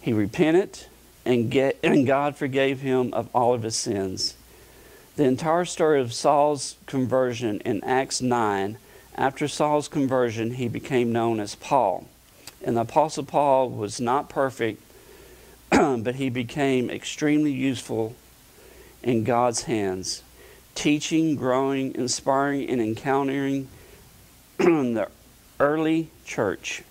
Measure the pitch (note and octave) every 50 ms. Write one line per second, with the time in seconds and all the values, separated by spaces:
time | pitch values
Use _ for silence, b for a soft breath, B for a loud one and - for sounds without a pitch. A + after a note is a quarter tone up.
0 | - D3 A#2+ G#2+ G#2 G2 - - E3 D#3 D#3+ F3+ G#3 - - - - - - -
1 | - - - - - - B2+ A#2+ A#2 A2+ A2+ C3+ C3 C3+ C3 - - - E3 D#3
2 | C3+ A#2 C3+ C#3 C#3+ D3 C#3 - D#3 C#3 B2+ C#3 C3+ C3+ C#3 C3 C#3 C3+ B2+ B2+
3 | B2+ A#2+ - G#2+ A#2 - - A#2+ B2 A#2+ B2+ A#2+ A2 A2 A2+ - - B2+ A2 G2+
4 | G2 F#2+ F#2+ F#2+ - - - - B B B B B B B B B B B B
5 | B B B - D3 B2+ C3 A#2+ E3 D#3 D#3+ F3 F3+ E3+ - - F3 D#3 D#3 C#3
6 | C3 A#2 A#2 - - D3+ D3 D3 C#3+ D3 D3+ C#3 - - - - - - - C3+
7 | B2+ A#2 B2+ C3 C3 B2+ A#2+ A2 B2 A2+ G#2 F#2+ - - A#2+ F#2+ - - B2 C3
8 | C3+ C3+ - - B2+ B2+ A#2+ A#2+ A2+ G#2 G2+ G2 G2 G2+ A2+ - B B B B
9 | B B B - B2+ C3+ C3 - D3+ C#3+ - - D#3+ D3+ D3+ D3+ C#3+ - - D3+
10 | C#3 C3 B2+ B2+ B2+ A#2+ G#2+ A2+ A2+ A2+ B2 B2+ C3 A#2 A2+ A#2+ - - C#3+ B2
11 | B2 A#2 A2+ A#2 A#2 A#2 A#2 A2 G#2 G2+ - - - - D3 C3+ A#2 G2 F2+ F2+
12 | - - - _ _ B B B B B B B - C#3 B2 A2+ A2+ A2+ - D#3
13 | D3 D#3 - - C#3 C#3 - D#3 C#3+ C#3+ C3+ C3 C3 B2 A#2+ A2+ G#2+ G2+ G#2+ -
14 | B2+ A#2+ B2 C#3+ C#3+ - - D#3 C#3 C3+ A#2 - A#2 A2+ G#2 - - B B B
15 | B B B B B B B B B B B B B - - - F#3+ D3+ C3 A#2
16 | G#2+ B2 B2 C3+ C#3 C3+ A#2+ B2+ B2 A#2+ - D#3 C#3+ C#3 C3 B2+ B2 - - -
17 | - - - - D3+ D3+ D3 D3+ D3+ D3+ C#3 B2+ C3 C3+ C3 A2+ - - A2+ A2
18 | A2+ A2 B2 - - - - - B B B B B B B B B B B B
19 | - A#2+ B2+ A2+ G#2+ A2 B2 A#2 B2 B2 A#2 - - - B2+ A2 G2+ G2 F#2 F#2
20 | F2+ - - - - - B B B B B B B B - - - D#3 D3 D3+
21 | D3 - E3 D#3+ D#3+ D#3+ D3 B2 - B2+ B2 C3 C3+ C3+ C#3 C3+ C3+ C3 - -
22 | C3 A#2+ A#2+ - - C#3 C3+ C3+ C#3 C#3+ C#3 C#3 C3+ - - B2+ A2+ G#2+ A2+ A2+
23 | - C#3+ C3+ C#3 C#3 C3+ C3+ C#3 C#3 C3+ C#3 C#3 C3+ B2+ B B B B B B
24 | B B B B B B - - - - - - F#3+ F3+ E3+ D#3 C3+ B2 A#2 A2+
25 | G2 - - - - - - - - - - - C3+ C#3+ D3+ D#3+ D#3+ D#3+ D#3+ D#3+
26 | D#3+ D#3 - - - - - - B2 G2 E2+ - - - - - - -